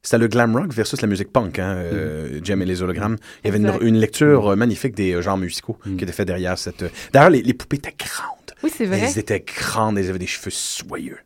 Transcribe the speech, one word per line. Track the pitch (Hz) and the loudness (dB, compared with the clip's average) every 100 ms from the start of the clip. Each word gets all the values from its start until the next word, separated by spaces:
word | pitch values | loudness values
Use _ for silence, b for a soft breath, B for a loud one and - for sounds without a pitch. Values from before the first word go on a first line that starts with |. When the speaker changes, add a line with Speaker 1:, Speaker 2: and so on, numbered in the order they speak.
Speaker 1:
c'était | - 120 | 2 2
le | 117 | 4
glam | 117 117 113 | 4 2 2
rock | 185 | -2
versus | 113 104 - | -2 -4 -2
la | 107 | 0
musique | 98 98 | 0 0
punk, | 135 101 78 | 0 0 -4
hein, | 92 92 | -4 -4
euh, | 87 82 78 78 78 73 | -4 -4 -4 -6 -8 -8
Speaker 2:
Mm. | 90 | -4
Speaker 1:
Jem | 98 | -2
et | 92 | 0
les | 90 | -2
hologrammes. | 90 87 104 110 B B | -2 -2 -2 -4 B B
Il | 104 | -2
y | |
avait | 104 | 2
une, | 104 | 2
Speaker 3:
Exact. | 92 | 2
Speaker 1:
une | 117 110 | 4 4
lecture, | 110 - 151 143 104 | 2 4 6 6 6
euh, | 98 | 2
magnifique | 120 101 135 107 | 2 0 -4 -2
des, | 95 | 0
euh, | 87 | 0
genres | 90 98 | 0 -2
musicaux | 90 - - 110 101 | -2 -6 -10 -10 -8
Speaker 2:
Mm. | 92 | -6
Speaker 1:
qui | 92 | -6
était | |
faite | - 95 | -4 -4
derrière | 90 90 90 | -2 -4 -4
cette, | - - | -8 -8
euh, | 87 B B | -10 B B
d'ailleurs, | 135 160 | 8 8
les, | 143 | 8
les | 120 | 2
poupées | - - 143 | -2 -2 -6
étaient | - - | -6 -12
grandes. | - - - - - - | -10 -8 -10 -12 -18 -6
Speaker 3:
Oui, | 311 - | -6 -2
c'est | 208 | -2
vrai. | 196 | 0
Speaker 1:
Elles | 233 180 | 0 -2
étaient | 101 101 - | -2 -4 -4
grandes, | - - 110 110 104 | -8 -4 0 2 2
elles | 92 | 0
avaient | 92 | -2
des | 92 | -4
cheveux | - 101 | -6 -8
soyeux. | - - - - - - - | -8 -8 -8 -8 -10 -10 -12